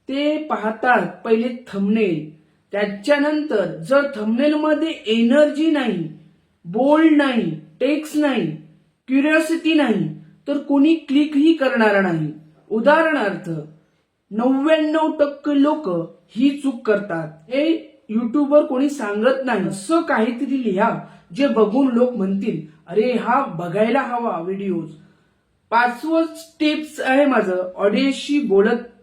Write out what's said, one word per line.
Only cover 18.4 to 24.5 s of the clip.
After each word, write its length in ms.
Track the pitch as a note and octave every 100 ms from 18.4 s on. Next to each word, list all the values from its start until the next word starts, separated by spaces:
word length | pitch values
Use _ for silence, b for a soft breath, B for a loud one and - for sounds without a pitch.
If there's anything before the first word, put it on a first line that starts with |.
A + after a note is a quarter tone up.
| C#4 D4 D4
कोणी 240 | B3+ C#4+
सांगत 560 | - G#3 G#3 B3 C4 B3+
नाही, 220 | G#3+ E3+
असं 340 | - - E4
काहीतरी 640 | D#4+ B3 A3+ A#3 C#4 C4+
लिहा 360 | A3+ F#3 A3 D#3 B B B F3
जे 120 | C#4
बघून 400 | A3+ G3+ A#3+ C4+
लोक 180 | A#3 B3
म्हणतील, 560 | A#3 F#3+ G3 A3 D#3+ B B -
"अरे, 240 | F#3 B3
हा 340 | A3+ G3+ C4 G#3+
बघायला 560 | E3 F3 F#3+ A3+ C4+
हवा 380 | A#3 A#3+ A3+ F3
व्हिडिओज." 520 | F3